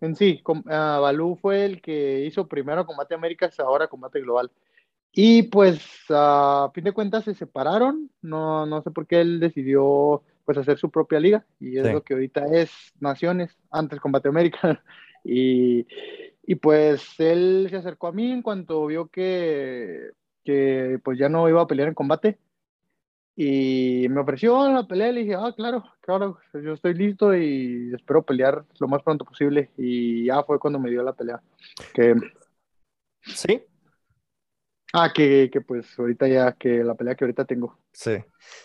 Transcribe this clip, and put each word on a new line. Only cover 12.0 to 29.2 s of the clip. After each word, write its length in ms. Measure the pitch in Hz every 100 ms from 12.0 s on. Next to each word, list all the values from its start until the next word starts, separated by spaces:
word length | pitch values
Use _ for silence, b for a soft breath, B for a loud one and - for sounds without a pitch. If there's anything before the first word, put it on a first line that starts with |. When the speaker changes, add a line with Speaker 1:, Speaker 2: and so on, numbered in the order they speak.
Speaker 1:
que 100 | -
ahorita 320 | 131 131 147 143
es 180 | 165 165 - - -
Naciones, 580 | 143 135 170 180 175 _ _
antes 280 | 156 151 147
Combate 280 | 143 139 139
América. 540 | 156 170 - 175 143 _
<laughs> 60 | B B B
Y, 640 | - 123 131 127 123 120 117 B B B B B -
y, 80 | 175
pues, 640 | 156 151 151 143 - -
él 480 | 160 170 180 190 190
se 60 | 190
acercó 320 | 175 - 170
a 60 |
mí 180 | 185 240
en 100 | 254
cuanto 440 | 226 196 165 160 151
vio 240 | 160 165
que, 1040 | - 185 185 170 147 135 123 104 78 60 - _ _ -
que, 520 | 139 135 131 127 131
pues, 160 | - 127
ya 80 | 139
no 220 | 160 165
iba 120 | 165
a 60 | 170
pelear 220 | 135 147
en 40 |
Combate. 460 | 160 143 160 214 202 _ _ _ _ _ _ _ _ _ -
Y 720 | 147 135 131 131 127 123 127
me 120 | 135
ofreció 480 | 139 135 226 247 277
la 180 | 269 196
pelea, 240 | 185 226
le 100 | 240
dije, 140 | 214 185
"Ah, 160 | 233
claro, 300 | 220 233 240 - _
claro, 400 | - 190 202 180 _
yo 180 | 147 151
estoy 200 | 156 175
listo 420 | 170 208 196 208 185
y 560 | 156 135 127 120 120
espero 300 | 123 - 151
pelear 400 | 160 127 131 143 147 -
lo 80 | 127
más 160 | 139
pronto 220 | 160 151